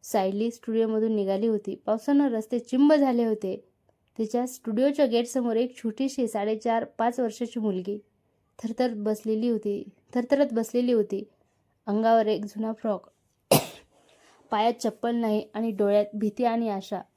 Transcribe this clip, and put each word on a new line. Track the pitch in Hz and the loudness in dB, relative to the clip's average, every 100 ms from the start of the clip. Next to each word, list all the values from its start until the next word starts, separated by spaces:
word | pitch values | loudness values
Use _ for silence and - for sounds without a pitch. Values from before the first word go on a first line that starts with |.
सायली | - 214 190 202 233 | -2 -2 0 -2 -4
स्टुडिओमधून | 226 - 226 226 220 226 220 | -4 -4 0 0 2 0 0
निघाली | 190 196 226 | 0 0 0
होती. | 214 202 190 - | 0 -4 -8 -2
पावसानं | 220 254 285 285 | -2 2 2 2
रस्ते | 226 220 240 | 0 -4 -6
चिंब | 240 254 294 | -2 4 6
झाले | 302 277 240 226 | 6 6 4 2
होते. | 214 190 185 - _ _ _ _ - | 0 -4 -8 -12 _ _ _ _ -6
तिच्या | 220 240 247 | -2 -2 -4
स्टुडिओच्या | - - 214 269 294 277 | -6 -4 2 2 4 2
गेटसमोर | 226 240 269 240 226 | 2 0 -2 0 0
एक | 247 247 | 0 -2
छोटीशी | 233 214 269 269 233 | -6 -2 -4 -2 -2
साडेचार | 220 208 220 233 226 | -2 -2 -2 0 0
पाच | 226 - 226 247 | -2 -2 -2 0
वर्षाची | 240 214 240 240 | -4 -2 -8 -4
मुलगी | 214 185 185 208 - _ _ _ _ _ | -2 -2 -4 -8 -10 _ _ _ _ _
थरथर | 226 226 254 | -10 -2 -2
बसलेली | 220 208 214 220 220 240 | 0 -4 -2 -2 -2 0
होती, | 220 214 202 - _ _ | 0 -2 -6 -8 _ _
थरथरत | 247 240 277 285 | -4 0 2 2
बसलेली | 226 233 240 247 | 0 -2 0 2
होती. | 240 208 202 208 _ _ _ _ _ - | 2 2 -4 -8 _ _ _ _ _ -4
अंगावर | 208 220 226 214 | 0 4 4 4
एक | 214 208 | -2 -4
जुना | 208 220 | -6 -6
फ्रॉक, | 220 226 196 - _ _ _ _ | -4 -4 -4 -6 _ _ _ _
<coughs> | - - - _ _ _ _ _ _ _ | 0 0 -16 _ _ _ _ _ _ _
पायात | 214 226 | 0 0
चप्पल | 240 233 214 240 240 | 0 -4 -4 -4 -2
नाही | 226 214 - | 0 -2 -2
आणि | 208 226 | -4 -4
डोळ्यात | 196 202 208 208 | 0 2 4 2
भीती | 214 214 208 240 | -2 -4 0 0
आणि | 233 226 | 0 -2
आशा. | 196 190 190 - | -4 -6 -10 -10